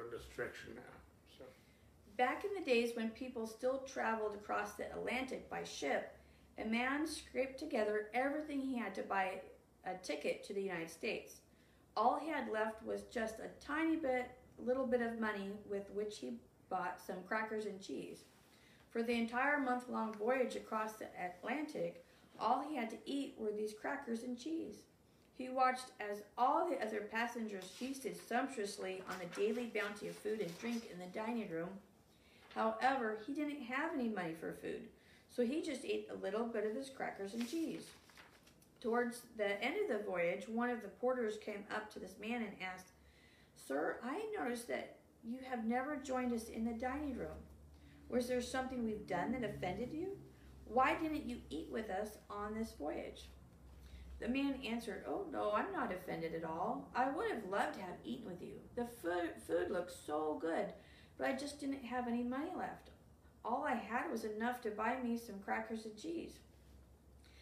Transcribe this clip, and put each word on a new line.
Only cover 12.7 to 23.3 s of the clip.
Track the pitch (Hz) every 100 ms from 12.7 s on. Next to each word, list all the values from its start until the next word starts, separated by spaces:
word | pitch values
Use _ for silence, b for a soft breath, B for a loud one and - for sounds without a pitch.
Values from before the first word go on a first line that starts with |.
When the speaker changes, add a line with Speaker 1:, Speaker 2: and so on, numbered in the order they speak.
| -
Speaker 2:
was | 226 202
just | - 240 220 -
a | 185 -
tiny | - 294 320 311
bit, | 269 254 240 - - -
little | 226 254 240
bit | 240
of | 226 226
money | 214 202 196 208 -
with | 196 202
which | 196 214 -
he | 247 233 - - -
bought | 185 180 -
some | - 185 180
crackers | 220 220 220
and | 208 190
cheese. | - - 170 165 - - B B B B B
For | 226
the | 233
entire | 233 233 240 277 294
month-long | 254 247 247 220 220
voyage | 208 240 262 226 208
across | - 220 220 -
the | - -
Atlantic, | 180 - 214 277 302 - 170 - B B B -
all | 214 269 294
he | 294
had | 226
to | 226 -
eat | 277 277